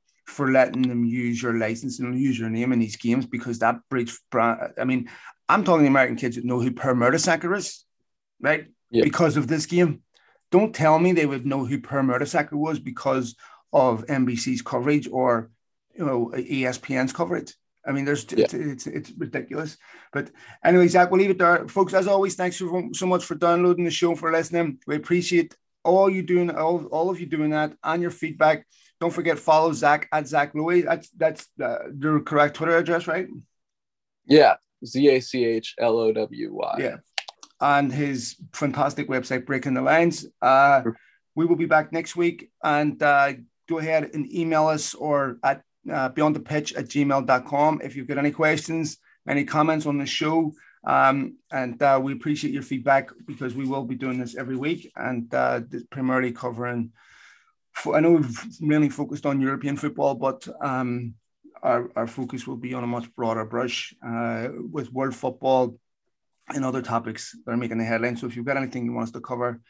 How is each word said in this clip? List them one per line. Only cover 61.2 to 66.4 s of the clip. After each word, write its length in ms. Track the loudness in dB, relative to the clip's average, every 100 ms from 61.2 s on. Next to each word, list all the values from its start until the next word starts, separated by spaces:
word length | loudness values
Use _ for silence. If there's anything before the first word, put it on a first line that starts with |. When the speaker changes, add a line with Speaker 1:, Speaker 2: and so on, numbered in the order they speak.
| _ _ _ -6
Speaker 1:
our, 300 | -2 0 -2 -6
our 100 | -6
focus 400 | -6 -10 -10 -10
will 80 | -10
be 180 | -8
on 100 | -6 -4
a 20 |
much 260 | -6 -8
broader 320 | -6 -4 -4 -4
brush, 480 | -4 -4 -6 -10 -14 -10
uh, 420 | -6 -4 -4 -8 -10 -10
with 220 | -10 -8
world 200 | -6 -6 -4
football 640 | -8 -4 0 2 2 -4 _ _ _ _ _ _